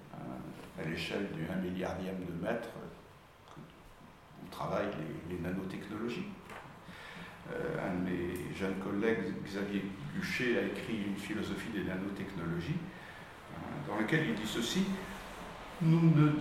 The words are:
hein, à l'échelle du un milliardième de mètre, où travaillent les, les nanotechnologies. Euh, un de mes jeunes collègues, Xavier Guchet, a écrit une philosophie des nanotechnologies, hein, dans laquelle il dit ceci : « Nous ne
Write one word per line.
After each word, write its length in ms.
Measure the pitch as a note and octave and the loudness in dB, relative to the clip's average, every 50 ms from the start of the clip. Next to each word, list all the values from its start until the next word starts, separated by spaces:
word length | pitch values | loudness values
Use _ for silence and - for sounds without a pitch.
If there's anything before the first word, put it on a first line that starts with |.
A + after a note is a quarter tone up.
| - - - | -14 -14 -12
hein, 680 | - A#1 B1 B1+ B1+ B1 B1+ - - - - - - | -10 -8 -8 -8 -8 -8 -10 -10 -10 -12 -10 -8 -6
à 60 | D#2+ D#2 | -4 -2
l'échelle 420 | E2+ F2+ - - G#2 G2+ G2+ F2+ E2 | -2 -2 -2 0 0 0 0 -2 -2
du 80 | D#2+ E2 F2+ | -2 -2 -2
un 60 | F#2 F#2+ | 0 0
milliardième 600 | F2+ F2+ F2+ F#2 F2+ F2 E2 F2 F#2 F#2+ F#2+ F2+ F2 | 0 0 0 0 0 -2 -2 -2 -2 -2 -2 -2 -4
de 180 | E2 E2+ E2+ F2+ | -4 -4 -2 0
mètre, 260 | A2 - - - - - - - - - - - - - - - - - - - - - - | 0 0 0 -2 -6 -8 -10 -10 -10 -12 -14 -16 -18 -20 -20 -20 -20 -20 -20 -20 -18 -16 -16
où 920 | - - - - - - - - - - - - - - - - - - | -16 -16 -16 -18 -18 -18 -18 -18 -18 -18 -20 -20 -20 -20 -16 -14 -14 -10
travaillent 400 | - - - E2 F#2+ G#2 G#2 - - D#2 D#2 D#2 - - E2 F2 | -6 -4 -2 0 0 0 0 0 -2 -2 -4 -4 -6 -6 -6 -4
les, 60 | F2+ | -4
les 60 | E2+ | -2
nanotechnologies. 840 | E2 F2+ F#2+ F#2+ F#2+ F#2 G2+ - - - G#2+ G#2+ A2+ A#2+ - - G#3 - - - - - - - - - - - - - - - - - - E3+ E3+ - - - - - | -2 0 0 -2 -2 -4 -4 -6 -6 -6 -4 -2 -2 -2 -2 -2 -4 -6 -8 -10 -12 -12 -12 -12 -12 -14 -14 -16 -14 -14 -14 -14 -12 -12 -12 -12 -12 -12 -12 -12 -8 -6
Euh, 360 | - - - - - - - - | -4 -2 0 0 0 0 0 0
un 60 | F2+ F2+ | 2 2
de 100 | F2+ F#2 | 2 2
mes 460 | - - F2 F2+ F2+ F2 - - D#2 | 2 0 0 0 0 -2 -2 -4 -2
jeunes 240 | F2 F#2+ F#2+ F#2 - | -2 0 0 0 0
collègues, 540 | F#2+ G2 G2+ G2+ A2+ A2+ G#2+ - F#2+ F2+ F#2+ F#2+ - | 0 0 2 4 6 6 4 4 2 0 -2 -2 -4
Xavier 380 | - G2 G2+ G2 G2 G2+ F#2+ - - - - - - - | -4 -2 -2 0 0 0 0 -2 -2 -4 -6 -6 -6 -2
Guchet, 420 | F#2+ - - - - B2+ A#2+ A2 G2 | -2 0 0 0 2 4 4 4 4
a 60 | G2 | 4
écrit 400 | F#2+ - - - A#2+ A2 G#2 G2+ G2+ | 2 0 -2 -2 -2 0 0 0 0
une 100 | G2 - | -2 -2
philosophie 520 | - - G#2 G2 F2+ - G2 - - - | -2 -2 -2 -2 0 0 -2 -2 -2 -2
des 140 | G2+ F#2+ F2+ | -2 -2 0
nanotechnologies, 960 | F#2 F#2 F#2+ G2 G2+ G2 F#2+ F2+ - - F2 E2 E2 E2 E2 - - F3+ F3 - - - - - - - - - - - - - - - | 0 0 0 -2 -2 -2 -4 -4 -4 -4 -2 -2 0 0 0 0 0 0 -2 -2 -6 -8 -10 -12 -12 -12 -14 -14 -14 -14 -14 -14 -12 -10
hein, 60 | - - - - - - - | -8 -6 -6 -6 -4 -4 -2
dans 100 | G#2 G#2+ | 0 0
laquelle 280 | A2 G#2+ - - - A#2+ | 2 4 4 4 4 4
il 60 | A2 | 2
dit 120 | G#2 A2 A2 | 0 -2 -2
ceci : « 360 | - A#2+ A#2+ - - F#3+ F#3+ G3 F#3+ - - - - - - - - - - - - - - - - - | 0 0 0 2 4 4 4 4 2 0 -2 -6 -8 -8 -10 -10 -10 -10 -10 -10 -10 -10 -12 -10 -2 4
Nous 200 | E3 D#3+ D#3+ E3 | 6 8 10 10
ne 300 | E3 E3 D3 D3 D3+ D3 - - | 10 10 12 12 10 10 8 6